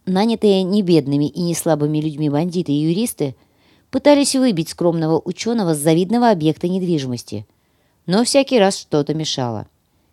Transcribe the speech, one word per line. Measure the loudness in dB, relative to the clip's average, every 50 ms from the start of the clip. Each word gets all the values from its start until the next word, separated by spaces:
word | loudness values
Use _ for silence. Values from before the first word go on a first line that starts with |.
| _
нанятые | -2 0 0 2 0 0 2 2 2 2 2 2
небедными | 0 0 0 2 4 4 4 4 2 0 0 -2
и | -2 -2 -4
неслабыми | -4 -4 -4 -2 0 0 0 0 0 -2 -2 -2
людьми | -4 -4 -4 -4 -2 -2
бандиты | 0 -2 -2 -2 -4 -4 -2 -2
и | -2 0 0 0
юристы | 0 -2 -4 -4 -4 -6 -6 -6 -6 -10 _ _ _ _ _ _ _ _ _ _
пытались | -8 0 4 4 4 4 4 2 0
выбить | 2 2 2 0 0 -4 -6
скромного | -6 -2 0 0 0 0 0 0 0 0 -2
учёного | -4 -8 -6 -6 -4 -2 0 0 0 -2
с | 0
завидного | 2 2 2 2 2 0 0 2 2 2
объекта | 2 2 2 0 0 0 -2
недвижимости, | -4 -2 -2 -2 0 -2 -2 -2 -4 -6 -8 -10 -10 -12 -12 -12 -14 _ _ _ _ _ _ _ _ _ _ _
но | -2 0 0 0
всякий | 2 2 0 2 2 2 4
раз | 4 2 2
что-то | -2 -6 -2 -2 0 0 0 -2
мешало. | -4 -4 -6 -4 -4 -4 -4 -4 -8 -10 -12 _ _ _ _ _ _ _ _